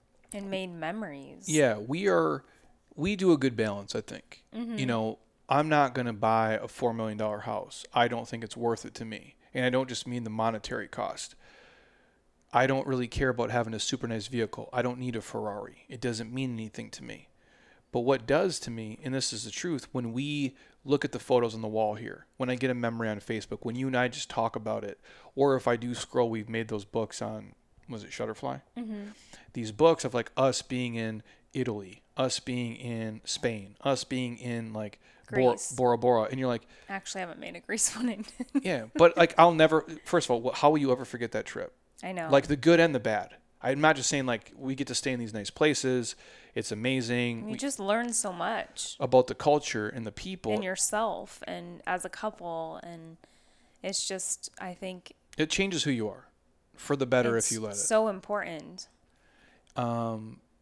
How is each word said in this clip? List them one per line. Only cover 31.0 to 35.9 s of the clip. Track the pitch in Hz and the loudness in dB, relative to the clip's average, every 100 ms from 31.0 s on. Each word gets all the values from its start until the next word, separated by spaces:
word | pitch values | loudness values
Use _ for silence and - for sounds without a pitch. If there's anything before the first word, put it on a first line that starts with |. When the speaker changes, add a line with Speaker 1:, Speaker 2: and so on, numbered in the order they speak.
| 113 110 - - _ | -6 -8 -12 -20 _
Speaker 2:
Italy, | 135 123 104 95 - _ - | -4 -4 -4 -8 -18 _ -2
us | 127 - | 0 0
being | - 123 120 117 | -4 -4 -4 -8
in | 123 113 110 110 | -8 -6 -6 -8
Spain, | - - 123 110 98 104 | -10 -2 -2 -2 -10 -6
us | 139 131 | -2 -2
being | - 131 123 117 | -2 -4 -4 -6
in, | 123 117 113 | -6 -6 -6
like, | 107 107 - _ _ - | -6 -8 -10 _ _ -4
Bor-, | 131 127 | 4 6
Speaker 1:
Greece. | 113 - | 4 -2
Speaker 2:
Bora | 123 123 | 2 4